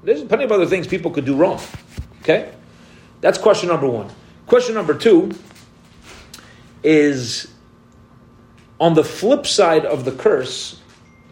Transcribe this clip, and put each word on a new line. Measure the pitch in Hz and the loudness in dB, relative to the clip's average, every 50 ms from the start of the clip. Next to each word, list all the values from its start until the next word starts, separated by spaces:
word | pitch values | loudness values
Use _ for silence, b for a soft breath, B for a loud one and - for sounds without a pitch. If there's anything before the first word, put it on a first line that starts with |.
| - | -2
There's | 170 254 302 277 | -2 -2 -2 0
plenty | - 208 - 277 | -2 -2 -2 0
of | 226 214 | 0 2
other | 196 170 | 2 2
things | - 185 185 143 | 0 0 -4 -2
people | - 180 185 160 165 | -4 -6 -6 -6 -6
could | - 147 127 | -6 -4 -4
do | 131 139 | -2 0
wrong. | 139 175 196 - - - - - - - - - - - - - - - | 0 0 0 0 -6 -10 -16 -18 -20 -20 -18 -16 -16 -16 -16 -20 -6 -2
Okay? | - 160 220 - - - - b b b b b b b b b b b b | 0 0 0 -2 -6 -14 -20 b b b b b b b b b b b b
That's | - 175 - - | 0 0 0 2
question | - 220 190 - 175 175 | 2 2 2 2 0 -2
number | 170 151 139 131 | -2 -2 -2 -2
one. | 117 107 101 - B B B B B B B | -4 -4 -8 -12 B B B B B B B
Question | - 240 247 247 - 220 | 2 2 2 2 0 -4
number | 214 185 - - | -4 -2 -2 -4
two | - - 233 196 165 190 196 - - - - - - - _ _ _ _ _ _ - - - - B B B B B B B B B B B B - - | 0 4 4 6 6 4 2 -6 -12 -16 -20 -20 -20 -20 _ _ _ _ _ _ -20 -20 -20 -20 B B B B B B B B B B B B -4 0
is, | 156 156 151 147 147 139 127 120 113 - - - - - _ _ _ _ _ _ _ _ _ - _ _ _ _ _ _ _ _ _ - - _ _ - _ | 2 4 4 4 2 0 -2 -6 -8 -10 -12 -12 -16 -20 _ _ _ _ _ _ _ _ _ -20 _ _ _ _ _ _ _ _ _ -20 -20 _ _ -6 _
on | 156 170 160 | 0 2 4
the | 156 151 | 2 2
flip | - - - 185 226 285 - - - | 0 -4 -4 0 0 0 0 0 -2
side | - - 190 165 160 156 - | 0 2 2 4 2 2 0
of | - - 131 127 | 0 -4 -4 -4
the | 131 131 | -8 -8
curse, | - - 214 165 131 127 - - - - - - - - - _ _ _ _ _ _ _ - | -2 0 0 0 0 -2 -6 -10 -12 -12 -14 -16 -20 -20 -20 _ _ _ _ _ _ _ -4